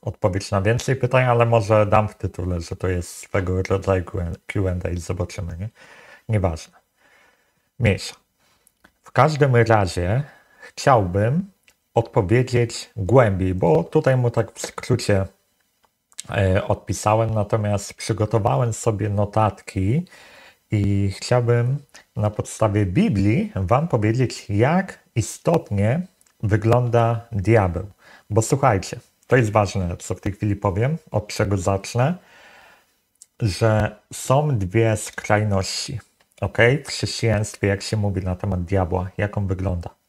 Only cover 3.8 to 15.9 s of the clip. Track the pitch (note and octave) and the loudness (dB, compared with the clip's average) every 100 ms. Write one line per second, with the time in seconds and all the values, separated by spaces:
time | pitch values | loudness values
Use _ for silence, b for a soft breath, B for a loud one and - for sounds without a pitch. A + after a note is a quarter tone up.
3.8 | F#2+ F#2+ F2 F#2+ E2+ - - - F#2+ F2+ | 0 -2 -2 -6 -8 -8 -8 -4 -2 -2
4.8 | F2 F2 - F2 F2+ - E2+ E2+ G#2+ B | -4 -6 -6 -6 -6 -6 -10 -8 -12 B
5.8 | B B B B B G#2+ F#2 D#2+ - _ | B B B B B 0 0 -2 -12 _
6.8 | _ b b b b b b b b _ | _ b b b b b b b b _
7.8 | A#2 F#2+ - - _ _ _ _ _ _ | 0 0 -4 -16 _ _ _ _ _ _
8.8 | _ _ - - C#3 D3+ C#3+ A#2+ A2+ A2+ | _ _ -6 2 2 4 4 4 4 4
9.8 | F#2+ F2 F2 A#2 D3 B B B B - | 2 -2 -2 -2 -4 B B B B -4
10.8 | - B2+ F#2+ F#2+ G#2+ D3+ G3 _ _ _ | 4 4 4 0 0 0 -4 _ _ _
11.8 | _ - - - F#2+ B2 B2 A#2+ A#2+ - | _ -2 0 0 2 2 2 0 -2 -4
12.8 | - - F#2 B2 A#2 F#2+ F#2 F#2 E2+ D#3 | -14 -8 2 4 4 2 -2 0 2 2
13.8 | E3+ D#3 D3+ C3 A#2+ A#2 A2+ - - - | 2 0 2 2 0 0 -4 -6 -12 -12
14.8 | - A2+ - G2+ F#2+ _ _ _ _ _ | -2 -2 2 0 0 _ _ _ _ _
15.8 | _ | _